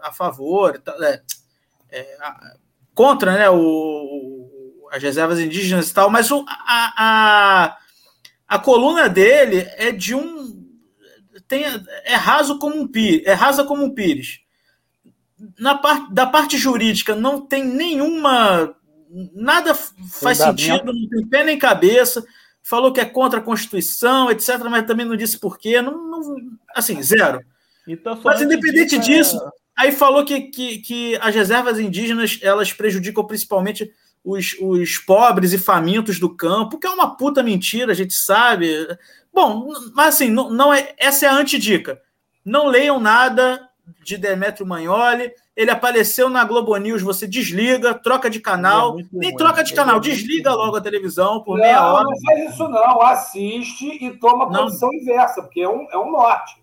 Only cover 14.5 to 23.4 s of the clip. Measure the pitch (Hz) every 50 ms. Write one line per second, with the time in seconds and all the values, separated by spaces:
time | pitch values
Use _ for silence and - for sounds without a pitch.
14.5 | _ _ _ _ _ _ _ _ _ _ _ _ _ _ _ _ _ _ 208 208
15.5 | - _ 220 269 285 277 - 294 294 277 - - 196 220 262 254 - 302 294 294
16.5 | - 262 226 269 247 226 220 226 208 185 - - 214 214 220 262 285 277 277 -
17.5 | 277 269 269 262 247 262 330 349 320 277 277 311 339 320 302 285 262 247 220 208
18.5 | 185 170 160 147 - _ _ _ _ _ _ _ 170 180 185 180 170 190 220 262
19.5 | 302 349 330 330 294 - - - _ _ - - - - - 247 247 - 151 156
20.5 | - - - 160 160 - - 247 240 233 226 - 233 226 214 - - 277 294 311
21.5 | 302 285 - - - - 165 185 220 247 247 247 - 240 220 - _ _ _ _
22.5 | _ _ _ - - 233 254 262 254 254 233 - - 254 262 254 247 226